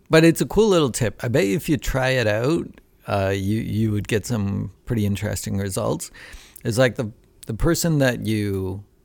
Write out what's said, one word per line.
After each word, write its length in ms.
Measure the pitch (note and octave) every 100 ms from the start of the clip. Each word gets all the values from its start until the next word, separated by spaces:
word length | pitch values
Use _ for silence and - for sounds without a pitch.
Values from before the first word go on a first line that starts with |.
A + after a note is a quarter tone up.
| -
but 120 | D#3+
it's 180 | E3 D#3
a 60 | C#3
cool 220 | F#3+ A3
little 220 | F3+ C#3+
tip. 320 | - A2 -
I 40 | A#2+
bet 180 | B2 G3
you 100 | F#3
if 120 | -
you 80 | D3
try 340 | - C3+ C3
it 160 | C3 G#2+
out, 400 | G#2+ B2+ E3 - - _ _ -
uh, 260 | G2+ F#2+
you, 260 | G2 F#2+ A2
you 300 | - G#2 A2
would 140 | G#2 -
get 200 | A2 -
some 440 | A#2 G2 G2 G#2 -
pretty 220 | - A#2 G2+
interesting 500 | G2 G#2 G2+ - G2+
results. 520 | G2 G2+ A2+ E3 - - - - - -
It's 140 | A#2+ G#2+
like 180 | B2+ G#2
the, 140 | G#2+ - _ _ -
the 80 |
person 440 | A2 D3 E3 E3+ D3+
that 280 | C3 A#2 G#2
you 580 | A2 G#2 G2 F#2+ G2 - _